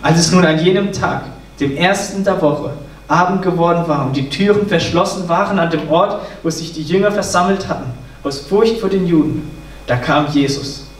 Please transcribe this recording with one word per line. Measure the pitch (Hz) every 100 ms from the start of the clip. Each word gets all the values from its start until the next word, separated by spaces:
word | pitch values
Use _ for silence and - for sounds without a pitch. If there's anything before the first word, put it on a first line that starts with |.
Als | - 170
es | 165
nun | 180
an | 160 156
jenem | 180 202 202
Tag, | - - - - - - -
dem | 139 139
ersten | 180 196 - 196
der | 196 180
Woche, | 151 151 - - - - -
Abend | 156 180 190
geworden | 185 165 170 170 165
war | 143 131
und | 143
die | 131
Türen | - 202 202 202
verschlossen | 165 - 170 196 196 170
waren | 170 196 196
an | 165
dem | 156 151
Ort, | 160 202 - - -
wo | 160
sich | 156 165
die | 160
Jünger | 139 190 208
versammelt | 202 - 180 185 190 -
hatten, | - 127 - - -
aus | 147 139
Furcht | - 202 226 226
vor | 190
den | 190 175
Juden, | 160 143 - - - - - -
da |
kam | 120 - 147 147
Jesus | 147 135 - 139 - -